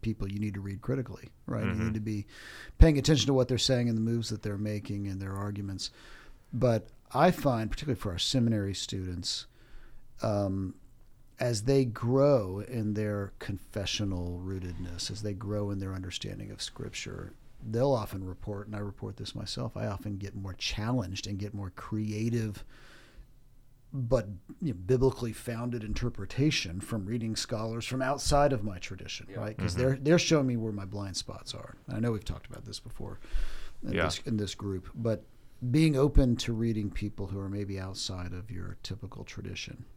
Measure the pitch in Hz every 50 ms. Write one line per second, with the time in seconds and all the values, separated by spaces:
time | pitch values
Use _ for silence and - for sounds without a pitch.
0 | - 113 107 - 104 95 98 104 107 107 98 98 98 101 98 95 - - 131 135
1 | 120 - - - - - - - - - - 113 107 98 90 110 110 113 110 110
2 | 104 110 107 104 101 - - - - - - - - - - - 156 165 151 139
3 | 120 - 160 131 107 127 139 131 123 120 127 117 - - 131 120 120 120 113 110
4 | 110 113 113 117 113 - 113 104 - 110 101 101 107 107 104 104 101 - 101 101
5 | 101 98 95 95 98 98 98 98 101 104 98 101 101 98 98 92 - - - -
6 | - - - - - - - - - - - 120 120 123 113 110 - - - -
7 | - - - 127 151 185 123 - - 143 123 113 113 107 - - - 147 117 -
8 | - 104 87 87 - - - 131 117 117 113 107 98 98 95 - - - - 98
9 | 92 90 90 90 87 - - - - - - - - - - - - - - -
10 | - - - - - 113 104 101 101 98 95 98 95 92 - - - - - -
11 | - - - - - - - - - 123 120 104 104 127 139 139 131 123 107 -
12 | 117 117 127 135 139 147 143 123 101 92 95 101 104 - 131 117 107 104 104 107
13 | 107 104 104 101 98 95 - - - - 101 92 - - - 104 98 - - -
14 | 107 98 95 87 87 87 87 87 90 92 95 92 90 90 87 85 90 87 82 85
15 | - - 104 98 107 104 101 92 - 101 104 104 104 101 101 95 98 95 95 95
16 | 92 92 - - - 104 95 - 50 50 50 - - - - - - - - -
17 | - - - - - 90 - - - - - - - 113 110 117 131 143 135 117
18 | 104 - - 95 95 92 85 - - 104 104 101 104 110 107 101 104 101 95 -
19 | - 104 101 - 104 - - - - - - - 127 113 - - 107 107 101 98
20 | - 104 101 95 101 98 - 104 98 98 92 - - - - 110 107 113 127 127
21 | 98 90 92 92 - 101 101 95 101 104 - 101 98 95 - - - - 110 107
22 | 107 107 107 104 113 117 117 117 110 107 98 - - - - - - - - -
23 | - - - - - - - - - - - - - - - - - - - 139
24 | 123 117 127 120 101 101 101 90 - - - - 196 151 107 90 90 92 131 123
25 | 127 131 123 - 120 113 110 - - 120 117 113 120 123 120 120 107 101 - -
26 | 117 120 - - 98 90 - - 139 156 151 - - 90 85 95 - - 123 107
27 | 95 101 113 120 113 113 110 - - - 120 107 110 113 113 117 107 - 123 131
28 | 131 131 143 - - - 151 143 143 143 131 110 101 107 92 87 - - 98 92
29 | - - - - - - 98 107 107 107 110 - 95 87 90 - 123 131 135 135
30 | 131 147 170 170 - - 165 151 135 131 123 117 110 110 104 101 98 98 101 101
31 | 101 98 90 - - - - - - - - - - - - - - - - 104
32 | 113 120 113 104 - - 87 - - - - - - - - - - 117 - -
33 | - - - - - - - - - - - - - - - - - - - 87
34 | 82 78 76 - - 143 117 107 104 95 - - 101 101 95 92 - - - -
35 | 113 117 110 - - - - - - - - - 127 123 120 156 160 160 147 131
36 | 139 147 - 143 135 123 117 - - - 117 110 117 117 113 107 104 98 - -
37 | 104 104 - - 104 90 95 98 98 95 101 104 101 95 98 95 92 95 95 -
38 | - - 95 90 87 90 85 87 90 - 90 90 90 90 92 - - - 110 104
39 | - 98 - 101 - - - - - - 95 - - - - - 120 - -